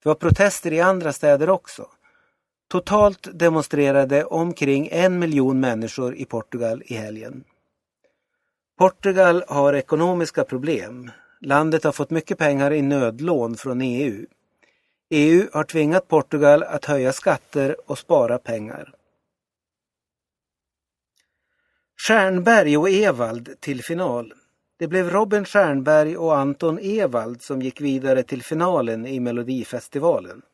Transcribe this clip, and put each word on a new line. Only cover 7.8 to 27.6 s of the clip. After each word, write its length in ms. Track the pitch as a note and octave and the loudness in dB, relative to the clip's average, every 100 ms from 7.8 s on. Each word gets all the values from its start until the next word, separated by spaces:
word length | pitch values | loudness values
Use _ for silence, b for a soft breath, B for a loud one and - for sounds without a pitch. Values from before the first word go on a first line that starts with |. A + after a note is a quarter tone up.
| _ _ _ _ _ _ _ _ _ _ | _ _ _ _ _ _ _ _ _ _
Portugal 680 | F#3 F#3 G3 F#3+ F#3 F3 - | 2 4 -2 4 4 4 0
har 260 | C#3+ C#3+ | 0 2
ekonomiska 720 | C#3+ C3+ D#3 E3+ F3+ D#3+ - | 2 0 0 0 0 -2 -2
problem. 680 | - C3 C#3+ C3+ G2+ B2 B2 b b b | -4 -4 -4 -4 -6 -14 -18 b b b
Landet 420 | C#3+ C#3 D#3+ D#3 | -2 0 2 0
har 80 | - | 0
fått 180 | - C#3+ | -2 -4
mycket 280 | E3 - G3 | -4 -4 -2
pengar 360 | D#3 C#3 C#3 | 0 2 0
i 80 | D3+ | 0
nödlån 760 | C#3 C#3+ A#2+ A2+ D#3+ D#3+ A#2 A2+ | 0 0 0 -2 -2 -2 -2 -6
från 240 | C3+ B2 | -6 -4
E 220 | B2+ B2 | -4 -2
U. 220 | C#3+ G2 - _ _ _ _ _ _ _ _ | -4 -6 -14 _ _ _ _ _ _ _ _
E 200 | D#3 D3 | 2 4
U 200 | E3+ G#3 | 4 2
har 100 | D3+ | -4
tvingat 440 | D3+ E3 D3 F3+ - | -4 -2 2 0 2
Portugal 560 | D#3+ C#3+ D3+ D3 D3 | 0 0 2 6 6
att 220 | - D3 - | 4 -8 -4
höja 280 | C#3+ B2+ | 0 0
skatter 760 | C3 - C#3+ _ D3 C#3 D#3 - | -2 -2 -2 _ -2 -2 -4 -8
och 80 | C#3+ | -12
spara 400 | - D#3 A#2 A#2+ | 0 2 2 -2
pengar. 560 | - A#2 G#2+ - - _ _ _ _ _ _ _ _ _ _ _ _ _ _ _ _ _ _ _ _ _ _ _ _ _ _ _ _ _ _ _ - | -4 -8 -8 -14 -18 _ _ _ _ _ _ _ _ _ _ _ _ _ _ _ _ _ _ _ _ _ _ _ _ _ _ _ _ _ _ _ 0
Stjernberg 680 | A3 F#3+ F#3 F3 A3+ D#3 D3 | 2 4 0 4 4 6 2
och 120 | F3 | 2
Evald 680 | F#3+ G#3 B2+ A2+ A#2 A#2 - | 2 2 0 -4 -6 -14 -14
till 240 | - C3 | -10 -8
final. 500 | A#2+ E3 F3+ A#2+ A2+ - _ _ _ _ | -6 -6 -4 -4 -8 -18 _ _ _ _
Det 80 | E3 | -4
blev 220 | F3+ F3 | -2 0
Robin 360 | F#3 G#3+ G#3 F#3+ | 0 0 -2 0
Stjernberg 720 | G3+ F3 C#3 C3 D#3 D3+ E3+ | 2 2 0 2 2 2 -2
och 200 | E3 D3 | 0 0
Anton 420 | C#3 C#3+ E3 D#3+ | 0 -2 -2 -2
Evald 600 | G3 G#3+ F#3+ A#2+ A2 A#2+ | -4 -2 -2 -2 -6 -12
som 200 | - C3+ | -10 -6